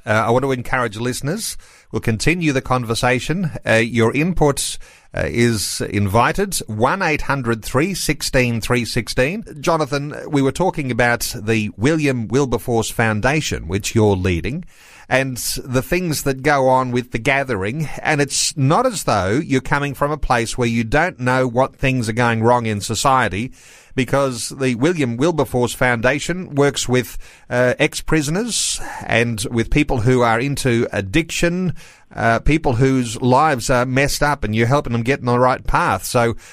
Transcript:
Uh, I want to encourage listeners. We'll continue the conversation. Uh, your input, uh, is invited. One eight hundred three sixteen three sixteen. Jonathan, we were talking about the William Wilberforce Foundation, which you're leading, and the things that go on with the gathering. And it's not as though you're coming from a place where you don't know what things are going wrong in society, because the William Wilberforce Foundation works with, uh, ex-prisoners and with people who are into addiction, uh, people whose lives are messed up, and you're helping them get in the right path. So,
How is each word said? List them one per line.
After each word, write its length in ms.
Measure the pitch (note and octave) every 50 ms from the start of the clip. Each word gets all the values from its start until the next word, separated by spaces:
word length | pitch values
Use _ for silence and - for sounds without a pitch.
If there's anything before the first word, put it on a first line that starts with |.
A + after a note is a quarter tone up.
| -
Uh, 40 | A2+
I 200 | G#2+ A2 A2 A2
want 140 | A#2 C3 C3+
to 80 | C3+
encourage 440 | C3+ B2 A2+ - - C3 A#2+ A#2 G2+ A2
listeners. 580 | A#2 B2+ B2 - - C#3 F3+ A3+ G#3+ - - - - - - - _ _
We'll 100 | - A2
continue 520 | - A#2 A2 G#2 - D3+ E3 F3+ E3+ D3+
the 100 | C3 C3
conversation. 880 | - - B2+ B2+ A#2+ A2 A#2 - - B2 B2+ B2 - - D#3 F#3+ F#3+ D3+ - - -
Uh, 80 | - A2
your 400 | A2+ A#2 A#2 A#2+ A#2 A2+ A2+ -
input, 640 | C3 D#3 F#3 E3 - D#3 C#3+ C#3 - - - - - - - - - _ - -
uh, 100 | F2+ F2
is 540 | C#2+ D2+ A#2 A#2+ A#2+ A#2 G#2 E2+ - - -
invited. 760 | A#2 - - G2+ G2+ G2 F#2 A2+ B2 D3 - - G3+ G3 E3 - -
One 340 | - A2 G#2+ A#2 C3+ F3 G3
eight 220 | F#3+ D#3+ D3+ C#3
hundred 420 | - - C#3 C#3 B2 A#2 A#2 A2 G#2
three 300 | - - B2+ D#3 G3 F#3+
sixteen 640 | - - - D3 - - - - C3+ B2 A#2+ A#2 A2+
three 240 | - - B2 B2 A#2
sixteen. 580 | - - B2+ G#2+ - - - B2+ C#3+ F#3 A#3 G3 - - D3+
Jonathan, 560 | C3 F3+ E3 D#3+ D3+ B2 D3 C#3 C#3+ D3+ - A#2+ - -
we 140 | D3+ C#3+
were 100 | C3+ C3+
talking 380 | C3 - F3 F#3 - D#3+ C#3+ C3
about 440 | A#2+ A2+ B2 A#2+ A#2+ A#2 - - -
the 360 | - G#2 G#2+ A2+ A2 G#2+ G#2 - -
William 500 | G#2 C#3 E3 D#3+ D3 C#3 C3 B2 A2+ G2+
Wilberforce 640 | A2 C3+ D3 B2+ A#2+ A2+ - - A#2+ A2+ A2 -
Foundation, 800 | - - A#2 A2 G#2+ G#2+ G2+ B2+ D3 D#3+ - - - B1 A1+ D#2
which 260 | F#2 G2 - - -
you're 220 | A2+ G#2+ G#2 G2
leading, 500 | F#2+ F2+ F#2+ F2+ E2 D2+ G2+ C3+ F3 F3+ - - - - - - - - -
and 300 | - C3 C3+ C3+ B2+ A#2+ - - - - -
the 160 | C#3 A#2+ C3
things 440 | B2 - F3 F3+ F#3 E3+ C#3+ - -
that 180 | C#3+ C3+ C3
go 260 | C3 D3+ D3 C#3 C3 C3
on 220 | B2+ B2+ B2+ B2+
with 220 | A#2+ B2 A#2 -
the 60 | - B2
gathering. 680 | A2+ C#3 C3+ C#3 C#3 C3 A#2+ F#2+ F#2+ G#2 B2 D#3+ D#3+ C3+ - -
And 180 | - - D#3 C#3+
it's 340 | C#3+ C3+ - - - - -
not 300 | - C3 C3+ E3 G#3+ B3+
as 200 | C4 A3 D#3+ -
though 360 | D3+ A#2 G2+ F2+ F#2+ G#2+ C#3+
you're 200 | E3 C3 C3+ C3
coming 320 | - - D3+ C#3+ C#3+ C#3+ C3
from 160 | - C#3+ C#3+
a 80 | D3+ C#3+
place 400 | - - C3 A#2+ A#2 G#2+ - -
where 100 | B2 A#2+
you 160 | A2+ A#2 A#2
don't 340 | A2+ B2 D3 E3 F3+ - -
know 300 | B2+ B2+ B2+ C3 C3 B2+
what 260 | A2+ B2 C3 - -
things 360 | - - C3+ C3 B2+ A2+ A2
are 20 |
going 300 | A2 A#2 B2 A#2 A2+ A2+
wrong 240 | A2 A#2 B2 A#2+ A#2
in 160 | A2 G#2+ G2+
society, 720 | G2 - A2+ - - C#3 C3 C3 A#2+ G2+ F2+ G2 A#2 C3 - - - - - - - - -
because 560 | C3+ B2+ - - C#3 C#3 C3+ B2 A2+ - -
the 240 | C#3+ C#3 C3+ C3 B2
William 420 | A2 C3 E3 F#3 D#3+ C#3 A#2+ A#2
Wilberforce 560 | A#2+ C#3+ F3 E3+ D3 C3+ - - B2+ B2 A#2
Foundation 800 | - - C3 B2+ A#2+ A#2 A2 B2+ C#3 C#3+ - - E3+ F#3 F3+ - D3
works 320 | C#3 C#3+ C#3+ C#3 - -
with, 300 | - B2 B2+ A#2+ - - - - - - - - -
uh, 260 | B2 B2 B2+ B2 A#2+ -
ex-prisoners 1000 | C#3 D#3 - - - - D#3 D#3+ C#3+ C#3 D#3+ F#3+ A#3+ A#3+ - - - - - - - - - - -
and 400 | - - A2+ A#2 A#2+ A#2 G2+ - -
with 200 | A2+ A2+ A2+ -
people 320 | - D3 D3+ - C#3+ B2
who 180 | G2+ B2+ B2+ B2+
are 180 | A#2+ A2+ A2+ A2+
into 480 | B2+ C#3+ C#3 - - C3 A#2 A#2 A#2+ -
addiction, 800 | - G2+ G2+ F#2+ G2 D#3+ E3 E3 - - F3 E3+ E3+ F#3 F#3 F3 - - - - - - _ _ -
uh, 240 | - G#2+ A#2 A#2 A2
people 360 | - - D3 D#3+ - D3+ A#2+
whose 460 | A2 C3+ C3+ C3+ C3 B2 A#2 G#2+ -
lives 480 | C3 B2 B2 C3+ D3+ D#3+ C#3+ A#2+ G#2+ -
are 140 | C3+ A#2+ B2
messed 380 | C3 B2+ C3 C#3+ C#3 - -
up, 220 | D3 D3 C#3+ - -
and 100 | G#2+ G#2+
you're 120 | A2+ A#2
helping 260 | A#2 C#3 D3 - -
them 100 | A#2 A#2
get 180 | A2+ B2 C3+ -
in 60 | A2+
the 120 | B2 A#2+ B2
right 280 | B2+ B2+ C3 - -
path. 380 | - - D3+ F3 D#3 G#2 F#2+ -
So, 320 | - - B2 A#2+ A#2 G#2+ - - -